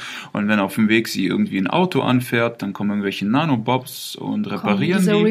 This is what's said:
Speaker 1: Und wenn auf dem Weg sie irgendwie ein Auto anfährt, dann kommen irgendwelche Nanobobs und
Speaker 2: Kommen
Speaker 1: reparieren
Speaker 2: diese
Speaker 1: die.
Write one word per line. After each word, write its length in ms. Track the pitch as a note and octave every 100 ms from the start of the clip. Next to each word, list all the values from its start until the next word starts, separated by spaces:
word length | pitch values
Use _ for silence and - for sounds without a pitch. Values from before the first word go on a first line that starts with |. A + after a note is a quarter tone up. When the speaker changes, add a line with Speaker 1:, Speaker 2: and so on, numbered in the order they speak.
| - - -
Speaker 1:
Und 160 | G#2+ G#2
wenn 120 | G#2+
auf 160 | G2 -
dem 120 | G#2+
Weg 200 | A2+ A2+
sie 180 | G#2 F#2+
irgendwie 320 | G2+ G2+ G2
ein 80 | G2
Auto 340 | E3 F3+ C3+
anfährt, 600 | A#2+ B2+ B2 A#2+ A#2 -
dann 100 | G2+
kommen 160 | F#2+ G2+
irgendwelche 360 | G#2 G2+ F#2+ G2
Nanobobs 920 | B2+ D#3+ A#2 A2+ B2+ B2 - - -
und 280 | - G#2+
Speaker 2:
Kommen 100 | G#2 F#3+
Speaker 1:
reparieren 440 | - G2+ E3 G3
Speaker 2:
diese 100 | F#3
Speaker 1:
die. 100 | G#3 G#3+